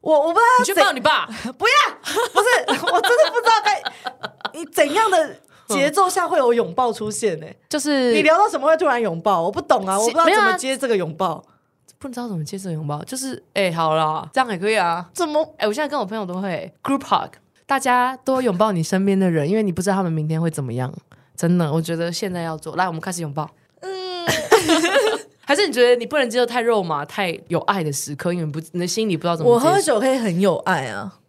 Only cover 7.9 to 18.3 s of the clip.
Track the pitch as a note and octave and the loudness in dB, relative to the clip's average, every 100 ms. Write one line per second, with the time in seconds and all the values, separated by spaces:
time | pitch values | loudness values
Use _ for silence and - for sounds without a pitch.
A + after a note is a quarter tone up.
7.9 | C#4+ B3 A3 G3+ A3 G#4+ D4 C4+ D#4+ D#4+ | 0 2 4 6 6 4 2 2 2 2
8.9 | A#3+ A3 E3 G#3 F#3 E3+ C4 - A3+ F#3+ | 0 -2 -2 0 2 0 -4 0 0 2
9.9 | G3 A3+ C#4+ E4 G#4 G4 F#4 C4 C4+ C4 | 0 2 4 4 4 4 2 -2 -2 0
10.9 | G#3+ D#3+ D#3 F#3 D3+ _ _ _ _ _ | 0 -2 -2 -4 -4 _ _ _ _ _
11.9 | _ C#4 A#3+ A#3+ F3+ D3 G3 F#3+ D#3 D3 | _ -12 -10 -6 -6 -6 -8 -8 -6 -6
12.9 | D3 - C4 C4 - _ - F#3+ E3 D#3+ | -8 -8 -8 -8 -10 _ -2 0 0 0
13.9 | D#3 D#3 D#3 - - B3 F#3 G3+ A3 F3 | 2 0 -2 -4 -2 -2 0 0 0 0
14.9 | E3+ F3+ - E4+ D4+ D#4 - G#3+ A3 D4+ | -2 -6 -4 -2 0 -2 -2 -2 -2 -2
15.9 | D4 G3 A3 F#3 F3+ G3 E3 D#2+ _ - | -2 -4 -6 -6 -6 -4 -6 -8 _ -4
16.9 | C#4 - G3+ - - _ _ - C4+ C4+ | -4 0 -2 -2 -12 _ _ -4 -2 2
17.9 | B3 B3 B3+ - | 2 0 -2 -2